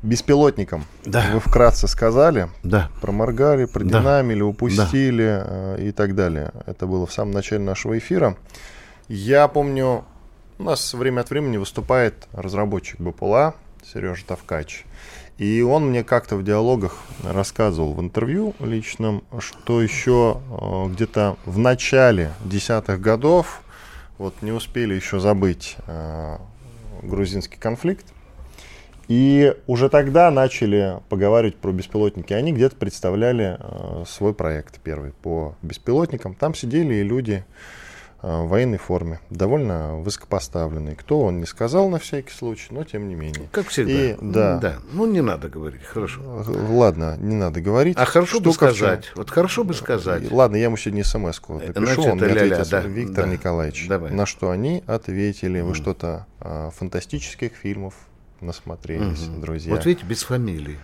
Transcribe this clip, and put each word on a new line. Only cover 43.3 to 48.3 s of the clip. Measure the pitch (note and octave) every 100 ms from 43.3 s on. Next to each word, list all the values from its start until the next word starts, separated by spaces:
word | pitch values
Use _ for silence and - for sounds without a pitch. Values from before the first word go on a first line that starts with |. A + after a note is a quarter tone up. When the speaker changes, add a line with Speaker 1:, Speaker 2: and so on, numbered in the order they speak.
| D2+ D2
Speaker 2:
Как | G#2 F#2+
всегда. | - A2
Speaker 1:
И, | C#3 C3 G#2
да. | G#2+ F#2+ G2+ F2
Speaker 2:
Да. | G2+ C2+ -
Ну, | D3+ A3+
не | G3
надо | B2+ D#2+ D#2+
говорить, | D2+ D#2 C2
хорошо. | - A2+ G2+ C3 C3+ A#2 G#2+
Speaker 1:
Э, | F#2+ G#2+
ладно, | A#2 A2+ D#2+ D#2+ D#2+
не | G#2
надо | G#2+ F#2 D#2+
говорить. | E2+ A2+ D#3 F3+
Speaker 2:
А |
хорошо | B2+ E3 F3